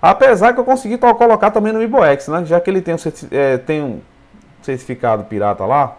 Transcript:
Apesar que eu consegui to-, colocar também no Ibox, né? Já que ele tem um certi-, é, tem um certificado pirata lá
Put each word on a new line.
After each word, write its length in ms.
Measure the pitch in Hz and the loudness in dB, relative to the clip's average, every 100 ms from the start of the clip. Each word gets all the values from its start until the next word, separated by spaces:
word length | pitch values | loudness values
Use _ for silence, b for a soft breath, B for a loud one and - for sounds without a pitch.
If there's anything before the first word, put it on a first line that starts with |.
Apesar 520 | 170 196 269 214 220 | 2 4 4 4 2
que 60 | 247 | 0
eu 60 | 240 | -2
consegui 320 | 262 214 240 | -2 -2 0
to-, 160 | 240 | 2
colocar 380 | 233 240 214 214 | 4 4 4 2
também 200 | 214 214 | 0 -2
no 120 | 220 | -2
Ibox, 440 | 226 262 165 139 - | 0 2 2 0 -2
né? 140 | 160 165 | -6 0
Já 140 | 170 | 0
que 120 | 175 | 0
ele 100 | 190 | -4
tem 140 | 175 165 | -4 -6
um 20 | |
certi-, 300 | 165 - - | -6 -10 -8
é, 300 | 135 139 127 | -2 0 -2
tem 240 | 127 156 | -4 -6
um 180 | 143 107 - _ _ - _ _ | -6 -10 -16 _ _ -20 _ _
certificado 640 | - 127 - 127 120 110 98 | -10 -10 -8 -6 -2 -4 -4
pirata 380 | 107 104 101 | -4 -4 -2
lá 320 | 95 143 135 | -2 -2 -2